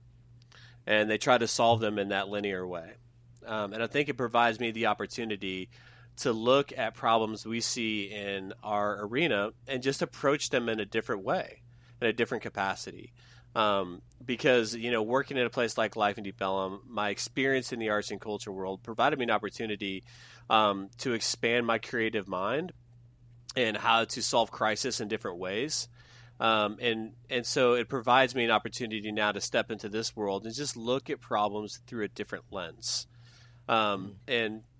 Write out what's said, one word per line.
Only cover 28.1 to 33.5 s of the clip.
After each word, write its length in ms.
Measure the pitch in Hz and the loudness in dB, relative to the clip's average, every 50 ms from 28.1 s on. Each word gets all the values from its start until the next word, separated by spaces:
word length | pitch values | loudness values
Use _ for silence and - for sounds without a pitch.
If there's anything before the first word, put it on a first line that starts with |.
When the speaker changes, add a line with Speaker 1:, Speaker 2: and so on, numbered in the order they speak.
| 123 135 131 120 123 | 6 6 6 4 2
Speaker 1:
me 100 | 127 117 | 0 2
an 60 | 117 | 4
opportunity 600 | 110 107 - 107 - - 123 107 110 107 104 107 | 4 2 2 -2 -6 -6 -6 -6 -6 -6 -6 -4
now 200 | 107 107 104 104 | 0 2 2 2
to 80 | 98 98 | 2 0
step 300 | - - - 117 107 - | -4 0 0 0 0 0
into 180 | 110 101 - 104 | -6 -8 -6 -6
this 260 | 104 110 113 - - | -4 -4 -4 -4 -4
world 280 | 113 104 98 98 98 107 | -2 -2 0 -2 -2 -4
and 80 | 113 117 | -6 -8
just 220 | 139 147 135 - | -6 -8 -8 -8
look 340 | 117 113 120 131 135 - - | -4 -2 0 0 0 -2 -4
at 100 | 139 120 | -8 -8
problems 600 | - - 120 104 107 101 101 107 107 101 - - - | -4 -2 0 2 2 2 0 -4 -6 -8 -10 -14 -14
through 180 | - 123 113 104 | -10 -6 -4 -4
a 40 | 98 | -4
different 360 | - - 101 - - 80 - - | -4 -8 -8 -8 -8 -10 -10 -10
lens. 560 | 101 95 85 82 82 - - - - - - - - - - - - - - - | -8 -8 -8 -8 -10 -10 -6 -4 -4 -4 -6 -10 -16 -20 -20 -20 -20 -20 -20 -20